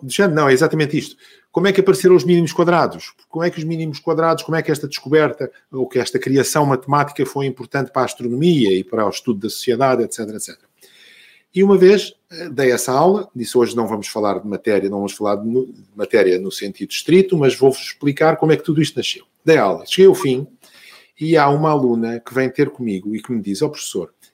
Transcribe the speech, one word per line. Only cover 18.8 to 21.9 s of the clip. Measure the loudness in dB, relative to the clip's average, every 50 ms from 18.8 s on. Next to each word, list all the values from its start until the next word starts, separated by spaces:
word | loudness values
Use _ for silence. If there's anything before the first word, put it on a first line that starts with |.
isto | -2 -2 -4
nasceu." | -6 -8 -8 -10 -12 -14 _ _ _ _
Dei | 2 4
aula, | 4 4 2 -2 -4 -6
cheguei | -4 2 6 6 6
ao | 6
fim, | 4 0 -2 -2 -2 -4 -8 _ _ _ _ _ -20 -20 -20 -20 -20 _ _ _ _
e | -2 0 2
há | 4 4 4
uma | 2 2 2 2
aluna | 2 2 2 0